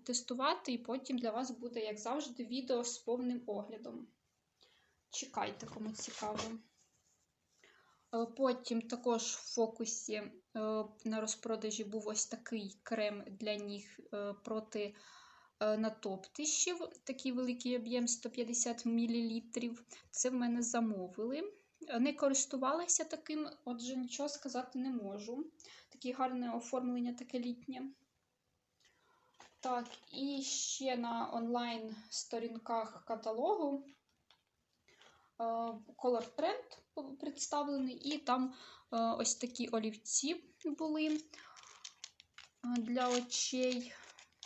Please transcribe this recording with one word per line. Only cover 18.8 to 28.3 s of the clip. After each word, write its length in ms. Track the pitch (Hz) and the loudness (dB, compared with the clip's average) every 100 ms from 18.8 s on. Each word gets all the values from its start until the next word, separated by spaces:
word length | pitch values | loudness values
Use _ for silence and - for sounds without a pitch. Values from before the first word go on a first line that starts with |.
| 233 | 2
мілілітрів. 1000 | 233 233 233 226 226 - 233 240 233 - - - | 4 4 4 2 0 -4 -4 -4 -4 -12 -20 -6
Це 180 | - 254 | 0 2
в 40 | |
мене 280 | 254 240 240 | 4 2 2
замовили. 880 | 233 240 226 196 180 208 226 294 403 - _ - - | 2 4 4 2 -2 -2 -2 -2 -4 -8 _ -14 -2
Е, 120 | 233 | 4
не 140 | 277 | 4
користувалася 880 | 285 277 262 - 254 269 320 - - | 4 4 4 2 2 2 2 4 2
таким, 460 | 320 311 - 311 294 - 247 | 2 -6 -2 -2 -2 -6 -6
отже, 300 | 240 247 254 | -6 -2 -2
нічого 340 | 247 - 285 | -2 -2 -2
сказати 500 | - 262 247 247 254 | -2 -4 -4 -2 -2
не 100 | 262 | -2
можу. 560 | 240 196 202 214 262 320 - - - - | -2 -2 -4 -4 -4 -6 -10 -20 -20 -20
Таке 240 | - 247 | -8 -4
гарне 380 | 254 262 254 240 | 0 0 2 0
оформлення, 600 | 233 - 254 247 247 240 | -2 0 0 2 2 0
таке 260 | 240 247 254 | -2 -4 -2
літнє. 520 | 247 240 - 254 269 - _ _ _ | -2 -4 -6 -6 -8 -10 _ _ _